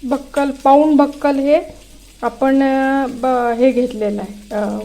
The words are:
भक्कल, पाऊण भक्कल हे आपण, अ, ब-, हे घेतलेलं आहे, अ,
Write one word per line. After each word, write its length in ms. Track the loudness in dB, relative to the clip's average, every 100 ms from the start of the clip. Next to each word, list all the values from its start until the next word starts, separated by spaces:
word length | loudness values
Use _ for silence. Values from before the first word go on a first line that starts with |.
| -6
भक्कल, 440 | -6 -4 -4 -4
पाऊण 460 | 0 4 4 6 4
भक्कल 420 | 2 0 -2 0
हे 220 | 2 0 0 -14 -20 -20 -20 -8
आपण, 400 | -8 -2 0 2
अ, 440 | 2 0 0 -2 -4
ब-, 520 | -4 -2 0 0 2
हे 140 | 2
घेतलेलं 500 | 2 -2 -2 -4 -4
आहे, 320 | -8 -14 -10
अ, 240 | -6 -6 -6